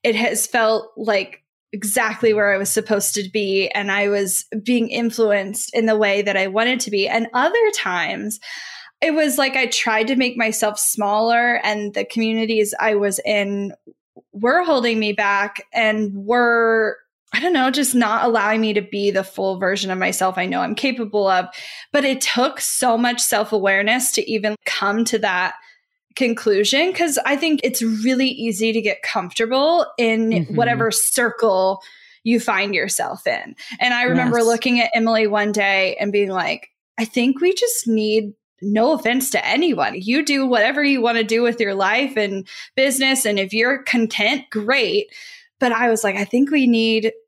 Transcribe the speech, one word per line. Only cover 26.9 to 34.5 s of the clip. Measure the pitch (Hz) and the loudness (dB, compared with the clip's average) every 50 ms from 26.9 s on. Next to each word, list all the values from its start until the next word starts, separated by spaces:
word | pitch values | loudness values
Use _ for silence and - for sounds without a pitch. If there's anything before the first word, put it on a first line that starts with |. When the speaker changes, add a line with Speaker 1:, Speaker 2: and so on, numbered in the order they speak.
Speaker 1:
'cause | 359 - 349 320 269 - - | 0 0 -2 0 0 -2 0
I | 254 285 | -2 -2
think | 277 330 320 311 277 | 0 2 0 0 0
it's | - 262 262 - | 0 -2 -2 -2
really | 233 226 220 214 220 254 262 254 269 262 | -2 -2 -2 0 0 0 2 2 0 0
easy | - - 226 233 202 185 220 226 | -2 -2 -4 -4 -2 0 0 0
to | 214 226 | 0 0
get | 208 208 - - | 0 -2 -4 -4
comfortable | - - - 214 180 180 - - 226 226 254 269 285 311 339 349 - - - - | -6 -4 -4 -4 -4 -4 -4 -4 -2 0 2 2 2 4 4 2 0 0 -2 0
in | 240 226 226 226 226 220 | 0 2 2 2 2 2
Speaker 2:
Mm-hmm. | 226 175 156 123 - | 2 0 0 0 0
Speaker 1:
whatever | 220 233 240 240 233 233 220 | 0 2 2 2 0 0 0
circle | - - - - - 262 240 226 233 - 233 220 190 185 185 190 196 190 - - - - - - - _ _ | 0 0 -2 0 0 0 0 0 0 0 0 2 2 4 2 2 0 -2 -8 -20 -20 -20 -20 -20 -20 _ _
you | 226 240 226 | 0 0 2
find | 233 - 208 190 202 202 202 | 2 0 0 0 -2 -2 -2
yourself | 165 180 208 - - - - - - - | -2 -2 -2 -4 -4 -4 -6 -8 -6 -4
in. | - 117 - - - - - - - 240 - | -4 -4 -4 -6 -12 -18 -20 -16 -16 -6 -4
And | - 247 240 | -2 0 0
I | 240 | 0
remember | 247 254 254 254 254 240 233 233 | 0 2 2 2 2 2 2 2
Speaker 2:
Yes. | 226 | 4
Speaker 1:
looking | 226 | 2